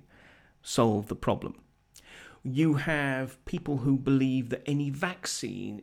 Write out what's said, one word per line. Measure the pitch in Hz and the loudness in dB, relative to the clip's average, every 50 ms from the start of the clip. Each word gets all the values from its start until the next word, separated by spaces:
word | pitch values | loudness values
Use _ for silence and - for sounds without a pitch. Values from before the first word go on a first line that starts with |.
| - _ _ - - - - - _ _ _ _ - | -12 _ _ -20 -20 -20 -20 -20 _ _ _ _ -12
solve | - - - 120 117 107 104 104 - | -2 2 4 4 6 4 2 0 -2
the | 95 | -6
problem. | - - - 104 - - - - - - _ _ _ _ _ _ - - - - - - - - - - | -4 -2 -2 -2 -2 -2 -8 -10 -12 -18 _ _ _ _ _ _ -20 -20 -20 -20 -20 -20 -20 -20 -12 -8
You | 135 127 135 160 160 151 | -4 0 2 4 4 4
have | 139 - 165 160 147 143 139 135 131 131 131 - - _ | 2 0 0 -2 0 0 0 -2 -2 -4 -6 -8 -12 _
people | - - 170 - - 147 131 | -8 -8 -6 -4 -4 -4 0
who | 120 135 139 135 | 2 2 2 2
believe | 127 - 139 135 135 131 131 131 123 113 | 4 4 4 4 4 4 2 0 0 -2
that | 127 131 - | -4 -6 -4
any | - 143 143 143 143 | -2 -2 0 0 -2
vaccine | 135 139 185 180 180 - - - - - - 110 98 98 98 101 104 104 | -4 -4 -4 -6 -6 -6 -8 -8 -6 -6 -6 -6 -6 -8 -8 -8 -10 -10